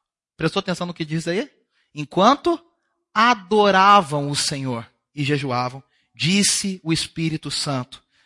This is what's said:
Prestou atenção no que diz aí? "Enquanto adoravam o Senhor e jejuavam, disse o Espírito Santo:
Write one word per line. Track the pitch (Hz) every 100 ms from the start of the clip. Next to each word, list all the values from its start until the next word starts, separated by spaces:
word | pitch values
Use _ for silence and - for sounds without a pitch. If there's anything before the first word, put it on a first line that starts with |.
| _ _ _ -
Prestou | 160 196
atenção | 190 175 175
no |
que | 170
diz | 160 160 170
aí? | 180 285 _ _ _ _
"Enquanto | 147 147 - 202 285 349 339 _ _ _ _ _
adoravam | 220 233 233 180 214 202 190 196 208 147 147 143
o | 143
Senhor | - 143 131 117 113 _ _
e | -
jejuavam, | 139 147 139 123 123 135 - _ _
disse | - 143 196 196 - 202 185
o | 160
Espírito | 160 - - 160 156 143
Santo: | - - 135 123 - _ _